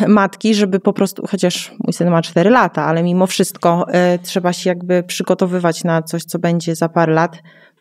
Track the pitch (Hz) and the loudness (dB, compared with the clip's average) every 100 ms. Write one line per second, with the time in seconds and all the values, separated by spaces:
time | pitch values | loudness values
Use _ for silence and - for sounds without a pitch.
0 | 208 214 196 - 220 208 208 190 202 190 | 2 4 2 0 0 2 2 0 0 0
1 | 196 - - 190 180 - - - - - | -2 -4 -8 -2 -2 -2 -8 -8 -6 -2
2 | 175 165 160 - 185 254 180 160 151 165 | 0 0 0 2 4 4 2 0 -2 0
3 | 175 180 185 - 185 - 175 170 175 175 | 0 2 0 0 -2 0 0 0 0 2
4 | 180 175 175 196 180 175 185 175 175 180 | 2 0 -2 -4 -2 -2 -2 -2 0 -2
5 | 175 - 190 180 185 180 175 156 175 165 | -2 -4 -2 0 0 0 0 0 0 -2
6 | 160 170 - 170 170 170 165 160 165 170 | -2 -6 -6 -4 -2 -2 -2 -2 -2 0
7 | 160 160 170 - - - _ _ | 2 2 0 -4 -20 -20 _ _